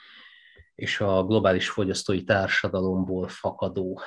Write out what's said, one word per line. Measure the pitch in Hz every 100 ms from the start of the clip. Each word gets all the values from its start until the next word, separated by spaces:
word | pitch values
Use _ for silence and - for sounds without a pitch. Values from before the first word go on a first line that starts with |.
| - - - - _ - -
és | - 113 -
a | 101 95
globális | 95 110 98 92 -
fogyasztói | - 95 92 - 95
társadalomból | 90 101 95 - 98 95 92 92 92 92 90
fakadó, | - 98 - 95 95 92 95